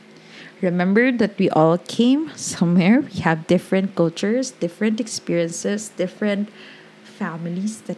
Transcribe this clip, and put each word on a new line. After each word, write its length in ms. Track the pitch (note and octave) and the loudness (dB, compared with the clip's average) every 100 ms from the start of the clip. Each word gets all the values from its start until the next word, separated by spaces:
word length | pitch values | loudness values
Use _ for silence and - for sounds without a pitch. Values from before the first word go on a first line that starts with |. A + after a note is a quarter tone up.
| - - - - - - | -20 -20 -20 -20 -18 -4
Remember 520 | F#3 F3+ F3+ G3+ B3+ | -2 0 2 4 2
that 240 | A#3+ G3+ - | 2 0 2
we 100 | F#3 | 2
all 280 | - D#3+ F3 | 4 4 2
came 560 | - - A#3+ C#4 D#4 | -2 0 2 2 0
somewhere. 720 | - - - E3+ F3 F3 B3+ - | -8 -8 -2 2 4 6 4 2
We 160 | - | -2
have 240 | D#3+ D#3+ - | -2 0 0
different 480 | F3 - F#3+ F#3+ | 0 0 -2 -2
cultures, 560 | - E3 E3 G3+ A#3+ B3+ | 0 -2 0 -2 -2 -4
different 480 | - E3+ - G#3+ A3 | -6 -8 -2 -2 -2
experiences, 960 | A3+ - - E3+ E3+ E3+ G3 G#3 G#3+ | -6 -8 -4 -2 -2 -4 -4 -4 -6
different 560 | - F3 - G#3 G3+ G#3 - - - - - | -6 -6 -4 -2 -2 -6 -10 -20 -20 -20 -20
families 760 | - - F#3 E3 E3+ F3 G#3 A3 | -20 -10 -8 -6 -6 -6 -6 -8
that 140 | - | -12